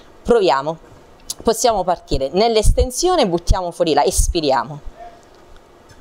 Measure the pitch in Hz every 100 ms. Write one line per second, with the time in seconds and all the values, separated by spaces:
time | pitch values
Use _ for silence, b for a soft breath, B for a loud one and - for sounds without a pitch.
0 | B - - 233 180 135 147 165 - -
1 | - - - - - 220 240 208 175 170
2 | - 139 135 175 233 220 208 - 254 -
3 | 349 359 214 170 - 196 180 165 160 143
4 | 160 - - 175 151 127 117 147 - -
5 | - - - - - - - - - -